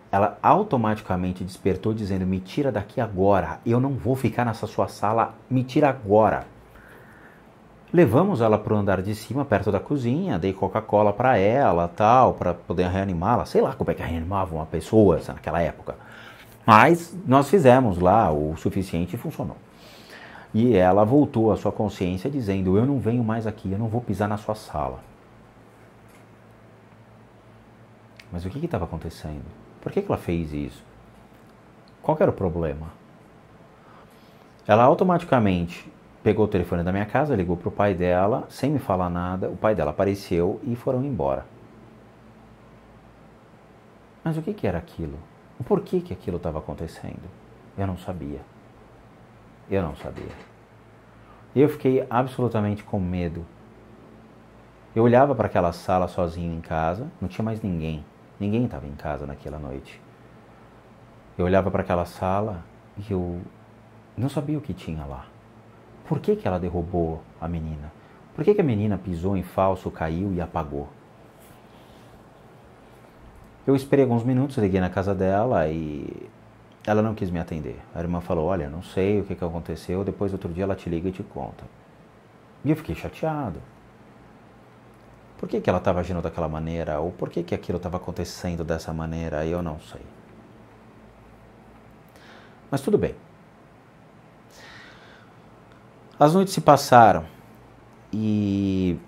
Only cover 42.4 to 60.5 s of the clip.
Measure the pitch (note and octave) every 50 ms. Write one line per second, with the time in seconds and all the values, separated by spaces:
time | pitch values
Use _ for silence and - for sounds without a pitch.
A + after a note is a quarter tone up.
42.4 | - - - - - - - - - - - - - - - - - - - -
43.4 | - - - - - - - - - - - - - - - - - E3 D#3 D#3+
44.4 | D#3 G3 G#3 - - G#2 F2 E2 - - - - E2 D2+ C#2 D2+ - - - -
45.4 | - - - - B2 - G#3+ - G#3 - - F#3 F3 - - - - - F2+ E2
46.4 | - E2 D2+ D2+ - - D2+ - E2+ D#2 - - - - - - - - - -
47.4 | - - - - - - - - G2 G2 F2+ F2 - - F2+ E2+ D2 C#2+ C#2+ C2+
48.4 | - - - - - - - - - - - - - - - - - - - -
49.4 | - - - - - - G2+ G2 F2+ D2+ C#2+ - - - - - - - - -
50.4 | - - - - - - - - - - - - - - - - - - - -
51.4 | - - - B2 D3 D3+ D3 - - C3 C3 C3 - - A2 A#2+ C3 C3 - -
52.4 | B2 A2+ - A2 G#2 G#2 G#2 G#2+ - - - G#2 F2+ F2+ F2+ F2+ F2 E2+ D#2+ E2+
53.4 | E2 - - - - - - - - - - - - - - - - - - -
54.4 | - - - - - - - - - - - A2+ A2+ A#2+ A#2 B2 C#3 C#3+ C3 A#2
55.4 | G#2 F#2+ - G2+ F2+ E2+ E2 - - - F#2+ F2+ F2+ F2 - - F2+ E2 E2 E2+
56.4 | E2+ E2+ E2 E2 E2 - E2 D#2+ D#2+ D#2+ F2+ G#2 C3 E3 - - F#2+ F#2 - -
57.4 | A2 A2+ A2+ A2 A2 G2+ F2 E2 D#2 D#2+ D#2+ D2+ - - - - - - - -
58.4 | G2+ G#2 G#2 A#2 B2+ A#2 - C2+ - C#2+ D2 D2 - D#2+ D2 C#2 D2 C#2+ C#2+ -
59.4 | - C2+ C#2+ D2+ D2 C2 C2 C2+ C2 - - - - - - - - - - -
60.4 | - -